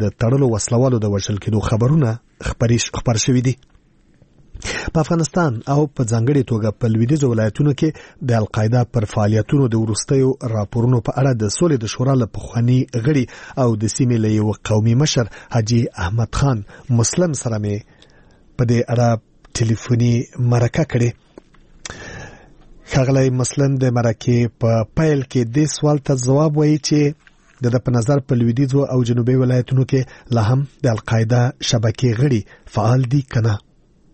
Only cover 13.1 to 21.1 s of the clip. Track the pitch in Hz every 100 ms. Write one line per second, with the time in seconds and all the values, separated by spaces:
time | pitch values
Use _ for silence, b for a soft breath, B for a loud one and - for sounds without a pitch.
13.1 | 151 120 B B B 123 107 110 - 127
14.1 | 120 110 107 107 101 - 107 110 120 151
15.1 | - 113 B B 123 110 120 117 - 90
16.1 | 110 113 - 139 117 101 B B 120 113
17.1 | - 175 135 123 110 104 101 - b b
18.1 | b b b b - 120 117 - 117 120
19.1 | 117 _ _ - - 113 113 - 120 120
20.1 | 117 - - 120 120 120 - 156 123 120